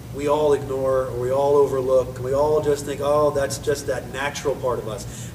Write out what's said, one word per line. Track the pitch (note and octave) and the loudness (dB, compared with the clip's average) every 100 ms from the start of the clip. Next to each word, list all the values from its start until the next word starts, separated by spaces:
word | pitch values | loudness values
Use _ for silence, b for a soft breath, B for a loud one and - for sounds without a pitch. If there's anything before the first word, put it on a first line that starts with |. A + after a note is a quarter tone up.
| - C3 | -12 -4
we | C#3+ | 0
all | D3+ D3+ | 2 4
ignore | C3+ B2+ C3+ C3 C3 C3 | 2 0 -2 0 0 0
or | A#2+ | -2
we | B2 | 0
all | C3+ C#3+ D3 | 2 4 6
overlook. | C#3 C3 C3 C3 B2 A#2+ | 4 2 2 2 2 -4
We | B2+ | -2
all | C3+ D3+ D3+ | 0 2 2
just | D3 C#3+ C#3+ | 2 0 -2
think, | C3+ | -4
"Oh, | C#3 D3+ D3 | 0 2 2
that's | C#3 C3+ A#2+ | 2 -2 -2
just | D3 C#3+ C#3+ | -2 -2 -2
that | B2 - | -6 -6
natural | C3 C#3+ - D3 B2 | -6 -6 -4 -4 -2
part | B2+ A#2 | -2 -2
of | G#2+ | -4
us." | G2+ - - - | -8 -10 -12 -12